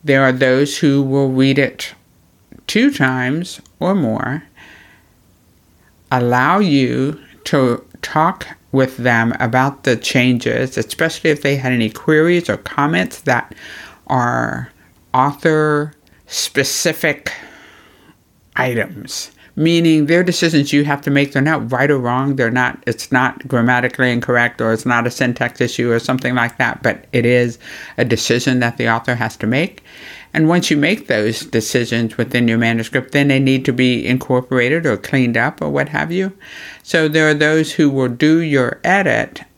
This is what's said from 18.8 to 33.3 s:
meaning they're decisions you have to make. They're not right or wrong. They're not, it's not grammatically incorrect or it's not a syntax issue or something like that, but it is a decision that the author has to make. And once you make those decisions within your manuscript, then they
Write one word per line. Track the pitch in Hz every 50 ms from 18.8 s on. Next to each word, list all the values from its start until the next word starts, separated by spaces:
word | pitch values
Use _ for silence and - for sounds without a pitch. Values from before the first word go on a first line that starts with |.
| 98 90 90 - - - - - - - _ _ - - _
meaning | - 151 165 170 170 170 165 160 156 147
they're | 143 165 175 180
decisions | 180 170 - - 165 160 147 139 - -
you | 143 147
have | 147 143 139
to | - 151
make. | 139 143 143 139
They're | - 139
not | 135 156 160 139 110 117
right | 131 123 135 147
or | 147
wrong. | 135 123 120 120 127 135 143 139
They're | 135 127 117
not, | 117 127 127 123 131 - -
it's | - 113 - - -
not | 139 127 127 127 - - -
grammatically | 131 139 120 117 123 127 123 123 123 - - 131 127
incorrect | 120 120 117 - 123 120 120 120 - -
or | 117 113 113
it's | 110 -
not | 123 123 117 117
a | 120
syntax | 117 - 135 120 120 - 127 120 - -
issue | 123 117 - - 120 120
or | 117 117
something | - - 127 127 139 127 123
like | 127 117 117 -
that, | - 131 117 - - -
but | 123 98 - - _
it | - 123 117
is | 120 123 123 123 120 117 - - - - - - - -
a | - 127
decision | 113 117 107 - - 113 120 120 131 127 127
that | 123 117 117
the | - 120 117
author | 113 113 - - 123
has | 113 113 113 -
to | - -
make. | 107 120 139 165 - - - _ - - - - - - - - _ -
And | 160 156 156
once | 175 180 175 -
you | 160
make | 147 143 160 202 220 -
those | - 131 107 107 110 117 -
decisions | - - - 113 110 - - 123 120 113 117 117 117 110 -
within | - 120 - - 127 120
your | 117 113
manuscript, | 113 117 117 113 113 113 - - 131 123 - -
then | 143 139
they | 143